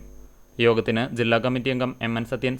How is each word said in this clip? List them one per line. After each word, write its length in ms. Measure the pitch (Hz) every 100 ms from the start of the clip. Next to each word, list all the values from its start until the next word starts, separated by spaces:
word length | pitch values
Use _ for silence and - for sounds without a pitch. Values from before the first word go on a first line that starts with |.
| - - - - - -
യോഗത്തിന് 380 | 117 110 123 113 127 120
ജില്ലാ 200 | 117 117
കമ്മിറ്റി 280 | 127 127 127
അംഗം 180 | 127 127 - 117
എം 80 | 113
എൻ 40 | 117
സത്യൻ 240 | 120 127